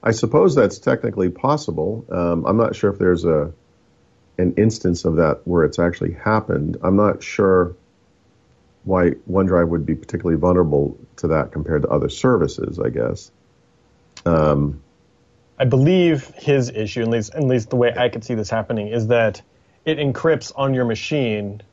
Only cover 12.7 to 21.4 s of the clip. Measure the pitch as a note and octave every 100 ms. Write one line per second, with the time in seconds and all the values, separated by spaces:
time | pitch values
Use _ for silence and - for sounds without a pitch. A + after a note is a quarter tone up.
12.7 | E2+ - - A1+ - - _ _ _ _
13.7 | _ _ _ _ - - E2 D2+ D2 C#2+
14.7 | C#2+ _ _ _ _ _ _ _ _ C3
15.7 | B2+ C#3+ F#3 F3 D3+ - - - C#3 B2
16.7 | G#2+ G#2+ - A2+ A#2 A2 - C#3 B2+ A2
17.7 | B2 A#2+ A2+ B2 A#2+ - A#2 G2+ A2+ G#2
18.7 | A2+ G#2 A#2 A2 A#2+ A2+ G2+ _ _ _
19.7 | _ - D#3 C#3+ B2+ E3 D3+ - - C#3
20.7 | C3 A#2+ A2 - D3+ B2 G#2+